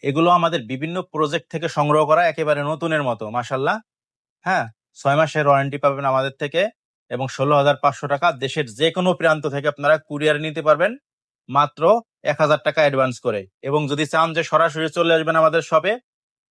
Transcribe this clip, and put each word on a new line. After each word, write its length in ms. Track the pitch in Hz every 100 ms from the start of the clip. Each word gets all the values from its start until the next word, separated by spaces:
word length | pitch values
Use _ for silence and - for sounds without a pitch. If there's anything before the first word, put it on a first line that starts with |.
এগুলো 280 | 135 143 170
আমাদের 340 | 175 165 160
বিভিন্ন 380 | 110 131 156 180
প্রজেক্ট 500 | 175 151 147 160 -
থেকে 180 | 160 160
সংগ্রহ 360 | 156 147 151 151
করা, 220 | 160 170
একেবারে 360 | 151 151 147
নতুনের 400 | 143 151 165 156
মতো, 260 | 131 110 107
মাশাআল্লাহ। 500 | 120 120 131 147 214 - _ _ _ _ _
হ্যাঁ, 240 | 175 185 117 - _
ছয় 220 | - 139 143
মাসের 320 | 156 156 143
ওয়ারেন্টি 300 | 139 139 139
পাবেন 280 | 143 139 139
আমাদের 260 | 131 135 -
থেকে 300 | 143 160 214 - _ _ _
এবং 180 | 123 131
ষোলো 300 | - 139 147
হাজার 180 | 139 135
পাঁচশো 260 | 143 - 139
টাকা 240 | 143 170
দেশের 340 | 135 131 160 123
যে 260 | 107 160
কোনো 220 | 185 180
প্রান্ত 340 | 175 165 156 143
থেকে 200 | 139 147
আপনারা 300 | 143 147 156
কুরিয়ার 440 | - 196 151 147
নিতে 200 | 156 151
পারবেন 360 | 151 147 196 262 _ _ _ _ -
মাত্র 520 | 139 147 - 165 226 - _
এক 180 | - 147
হাজার 160 | 151 151
টাকা 180 | 151 160
অ্যাডভান্স 380 | 147 135 131 123
করে। 280 | 123 104 95 _
এবং 260 | 135 151 143
যদি 180 | 147 151
চান 280 | 160 165
যে 100 | 160
সরাসরি 460 | 160 156 165 156 160
চলে 240 | 175 165
আসবেন 220 | 165 160 160
আমাদের 260 | 160 165
শপে, 380 | - 160 180 247 _ _ _ _ _